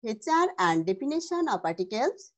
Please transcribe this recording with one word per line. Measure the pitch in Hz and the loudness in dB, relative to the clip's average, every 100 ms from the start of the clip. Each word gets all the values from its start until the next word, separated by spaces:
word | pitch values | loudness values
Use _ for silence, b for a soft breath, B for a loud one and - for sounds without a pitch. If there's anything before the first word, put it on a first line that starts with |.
| 226 | -6
feature | 214 - 320 359 - | -6 0 2 2 2
and | 180 165 165 | 2 4 2
definition | 190 269 311 330 349 320 | -2 0 -4 -2 -2 0
of | 196 | 0
articles | 170 170 185 214 277 - - | -2 -4 -4 0 -2 -4 -18